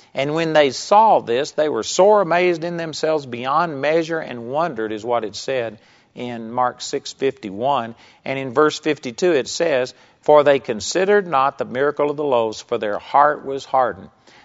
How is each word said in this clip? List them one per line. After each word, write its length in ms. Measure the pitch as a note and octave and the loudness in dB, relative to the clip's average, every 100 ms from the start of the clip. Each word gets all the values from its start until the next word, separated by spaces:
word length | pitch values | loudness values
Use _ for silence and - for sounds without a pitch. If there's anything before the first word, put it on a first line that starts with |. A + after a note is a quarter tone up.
| _ - | _ -6
And 180 | C#3 | -4
when 200 | D#3 E3 | -2 0
they 180 | D#3 D3 | 2 2
saw 480 | A#2+ - G#3 A3 E3 | 0 2 4 6 4
this, 320 | A2 A#2+ D#3 | 2 -2 -2
they 180 | - D3+ | -2 -2
were 140 | A#2+ | -2
sore 380 | G#2 - F#3+ G#3+ | -2 4 6 6
amazed 420 | F3 E3+ F3+ E3+ | 4 2 2 0
in 140 | E3+ E3+ | -4 -6
themselves 500 | E3 D3 D#3 D#3 C#3 | -8 -4 -2 -2 -4
beyond 520 | A#2+ B2+ D3+ E3+ C#3 | -8 -2 0 0 -2
measure 360 | C#3+ D#3+ D#3+ E3 | 0 0 0 -4
and 320 | D3+ B2 A#2 | -6 -10 -6
wondered, 420 | C#3 E3+ A#2+ A2 | -4 -4 -4 -6
is 140 | G#2+ A2+ | -6 -2
what 180 | A#2+ | -2
it 120 | A2 G#2 | -2 -8
said 420 | - C3+ A2+ G#2+ _ _ _ - | -6 -4 -4 -8 _ _ _ -12
in 360 | B2 A#2+ A2+ | -10 -10 -8
Mark 300 | B2 B2 A#2+ | -2 -2 -4
six 320 | - C#3+ - | -8 -8 -8
fifty-one. 800 | - C3+ C3 G#2+ F#2+ B2+ C#3 A2+ A#2 - _ - | -4 -4 -4 -8 -6 -4 -2 -4 -12 -20 _ -10
And 140 | C3+ | -8
in 160 | C3+ A#2+ | -4 2
verse 240 | D3+ - | 2 2
fifty-two 540 | D#3 D3 C3 A#2 F#3 | -4 -4 -6 -2 0
it 140 | D3+ A2 | 2 0
says, 460 | - E3+ C3+ B2+ - _ _ | -2 0 0 -2 -8 _ _
"For 220 | - D3+ | 4 6
they 140 | C#3+ C#3 | 8 4
considered 720 | - A2 - E3+ F#3+ G#3 F3+ | 2 -6 -2 0 2 2 2
not 320 | C#3 C3+ - | 2 2 0
the 60 | A2+ | -6
miracle 440 | A#2 C#3+ D3 D3 | -2 -2 0 -2
of 80 | C#3+ | -2
the 60 | |
loaves, 380 | D3 B2 A2+ G#2+ | 0 2 0 -4
for 180 | - A#2 | -6 -4
their 180 | G#2+ G2 | -4 -6
heart 480 | - C3+ D3 D3 C3+ | 0 4 4 2 -6
was 180 | C3+ | -10
hardened." 460 | - C3 B2 F#2+ G2 _ _ - | -2 0 0 -2 -12 _ _ -20